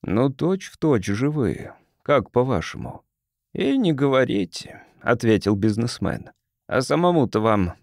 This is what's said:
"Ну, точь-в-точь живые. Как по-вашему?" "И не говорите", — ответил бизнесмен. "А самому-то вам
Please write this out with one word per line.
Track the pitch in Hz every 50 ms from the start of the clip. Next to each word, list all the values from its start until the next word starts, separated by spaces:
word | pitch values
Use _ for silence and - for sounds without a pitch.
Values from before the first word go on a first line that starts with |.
"Ну, | - - - 107 127 139
точь-в-точь | 123 - 143 165 190 190 - - - _ - 160 139 110 92
живые. | - 101 107 131 143 151 151 127 95 67 - - - - _ _ _ _ _
Как | _ - 147 135 95 -
по-вашему?" | _ 120 127 131 127 90 76 - - 60 58 60 - - _ _ _ _ _ _ _ _ _ _ _
"И | - 180 262 277 269
не | 240 175 156
говорите", — | 131 139 139 135 131 131 - - - 190 - - - - - - - - - _ _
ответил | - - 123 117 117 113 110 98 - 101 107
бизнесмен. | 101 98 110 104 107 117 123 - - - 85 - - - - - _ _ _ _ _ _ _
"А | - -
самому-то | 135 - 143 156 175 175 175 165 135 101 - 110
вам | 107 110 107 104 92 87 - _